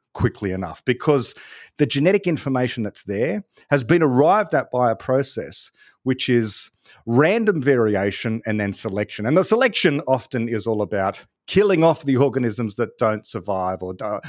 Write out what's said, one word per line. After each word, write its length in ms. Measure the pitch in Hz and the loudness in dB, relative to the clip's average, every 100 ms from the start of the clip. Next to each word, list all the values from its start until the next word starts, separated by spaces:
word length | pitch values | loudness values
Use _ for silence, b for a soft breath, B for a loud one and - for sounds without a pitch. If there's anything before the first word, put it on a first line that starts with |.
| _ | _
quickly 380 | - 117 - 101 | -2 -2 -2 -6
enough 320 | 92 87 - - | -4 -6 -6 -2
because 500 | 123 - 143 117 - B B B - | 0 2 2 0 -8 B B B -2
the 80 | 143 | 0
genetic 400 | 139 160 202 180 | 2 2 2 -2
information 560 | 156 139 131 127 - | -4 -2 -2 -2 -2
that's 200 | 104 - | -8 -8
there 400 | - 101 135 202 - b b | -6 -2 -2 -4 -8 b b
has 140 | 143 | -2
been 180 | 113 175 | 2 4
arrived 520 | 151 123 151 208 185 | 4 4 4 4 2
at 180 | 151 123 | -2 -2
by 180 | 123 123 | 0 2
a 60 | 113 | 0
process 760 | - 131 135 110 - - - _ b b | 0 0 0 -6 -10 -10 -14 _ b b
which 280 | 127 131 - | -4 -2 2
is 420 | 120 110 - - _ b b - | 2 2 -2 -6 _ b b 0
random 560 | 120 156 226 214 170 | 4 4 2 0 0
variation 800 | 131 127 110 98 101 - 117 113 113 | 2 2 4 2 0 -2 -4 -4 -4
and 140 | 107 | -2
then 120 | 101 | -2
selection. 540 | 95 110 98 107 - 107 | -4 -4 -4 -6 -4 0
And 100 | 165 | 2
the 80 | |
selection 580 | 196 220 254 - 170 143 - | 2 2 2 2 0 0 0
often 400 | 131 - 127 113 | -2 -2 -4 -4
is 180 | 113 107 | -4 -2
all 160 | 107 | -2
about 440 | 101 101 95 - - _ - | -2 -2 -2 -4 -12 _ -2
killing 360 | 185 208 175 | 2 4 4
off 200 | 165 151 | 4 4
the 140 | 139 131 | 2 2
organisms 580 | 143 123 120 101 113 101 | 2 2 -2 -2 -4 -4
that 200 | 113 - | -4 0
don't 280 | 113 107 - | 0 0 -6
survive 580 | 107 95 95 92 92 | -10 -4 -2 -2 -4
or 100 | 92 | -8
do-, 260 | 92 107 104 | -8 -8 -8